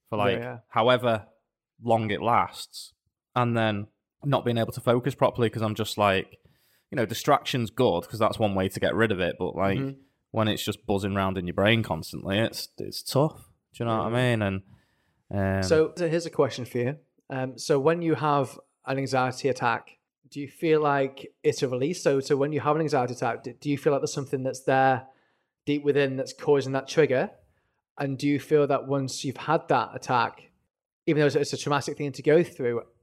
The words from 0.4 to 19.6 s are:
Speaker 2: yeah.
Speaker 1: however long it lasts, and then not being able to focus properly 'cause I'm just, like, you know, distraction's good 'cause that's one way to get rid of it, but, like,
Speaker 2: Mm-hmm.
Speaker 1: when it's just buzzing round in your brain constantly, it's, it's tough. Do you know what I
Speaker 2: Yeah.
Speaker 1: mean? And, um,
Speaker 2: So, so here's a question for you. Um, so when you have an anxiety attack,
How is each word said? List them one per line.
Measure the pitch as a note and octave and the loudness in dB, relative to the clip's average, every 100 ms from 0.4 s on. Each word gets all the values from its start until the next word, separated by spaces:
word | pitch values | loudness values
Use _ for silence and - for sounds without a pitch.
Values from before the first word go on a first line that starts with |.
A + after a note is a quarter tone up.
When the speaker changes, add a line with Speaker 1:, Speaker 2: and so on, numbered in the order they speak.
Speaker 2:
yeah. | B2 A#2+ _ | -4 -12 _
Speaker 1:
however | A#2 A#2 B2+ A#2+ A2+ - _ _ _ _ _ | 2 4 4 2 0 -4 _ _ _ _ _
long | A#2 A2+ A2 | 0 2 2
it | F2+ | -2
lasts, | G2+ A2+ F2 - - - - _ _ _ _ B2 | 2 2 0 -4 -16 -18 -20 _ _ _ _ -2
and | A#2+ A#2 | 0 2
then | A2 G#2 G#2 _ _ _ | 0 -2 -6 _ _ _
not | C#3+ C3 | -2 0
being | B2 A2+ | 0 0
able | G#2+ | -2
to | - | -2
focus | - B2 C3+ | 0 0 0
properly | - B2+ - A2+ | 0 0 2 -2
'cause | A2+ | 0
I'm | A2 G#2+ | -4 -4
just, | G#2+ - | -4 0
like, | G#2 F#2+ - - _ _ _ _ - | 2 2 -2 -12 _ _ _ _ -8
you | D#3 | -4
know, | A2 | -4
distraction's | A2 - C#3 - C3+ A2+ | -2 2 2 2 -4 -2
good | - A#2+ F2 - | 2 2 2 -2
'cause | G#2+ | -2
that's | G#2+ G2+ | -2 0
one | G#2+ G2 | -2 0
way | F#2+ | -2
to | - | -2
get | F2+ D#2+ | -2 2
rid | A2+ | 2
of | F#2 | 2
it, | F2 - | -2 -2
but, | F#2 | -6
like, | D2+ G2 C#3 | -2 -2 0
Speaker 2:
Mm-hmm. | C3+ C3+ _ _ _ | -4 -10 _ _ _
Speaker 1:
when | A#2 G#2+ | -2 -2
it's | G#2+ | -2
just | - - | -4 -6
buzzing | - G2+ G2+ | -2 -2 0
round | G2 F#2+ F#2+ | 0 -2 -2
in | F2 | -4
your | |
brain | F2+ G2+ A2+ | 0 2 2
constantly, | G#2+ D#2+ - D2+ G1+ G2 | 0 -4 -8 -10 -4 0
it's, | A2+ - - - | 0 -4 -14 -12
it's | G1+ - | -10 -10
tough. | - C3 D#3 - - _ _ | -2 0 0 -2 -20 _ _
Do | - | -8
you | A#2 | -4
know | A2 | -2
what | F#2 | -2
I | A#2+ | 0
Speaker 2:
Yeah. | B2+ A#2 | 2 0
Speaker 1:
mean? | |
And, | G2+ F#2+ - - _ _ _ _ - | 0 -4 -8 -20 _ _ _ _ -8
um, | G2+ G2 F#2+ | -2 0 0
Speaker 2:
So, | F#2+ D#3+ D#3 - | 2 2 2 0
so | E3 | -2
here's | E3 E3 | -2 -2
a | |
question | - C3 - | 0 0 0
for | A#2 B2 | -6 -4
you. | A#2+ D3+ _ _ - | -2 -4 _ _ -12
Um, | C3+ C3 A#2+ | -8 -8 -6
so | - D3 | 0 2
when | C#3+ E3+ | 2 2
you | E3 C#3+ | 0 0
have | D3+ C#3+ C3 - - _ | 0 0 0 -6 -20 _
an | - C3+ | -6 -4
anxiety | C3 C3 B2+ B2+ C#3 | 0 0 0 0 -2
attack, | A#2+ | 0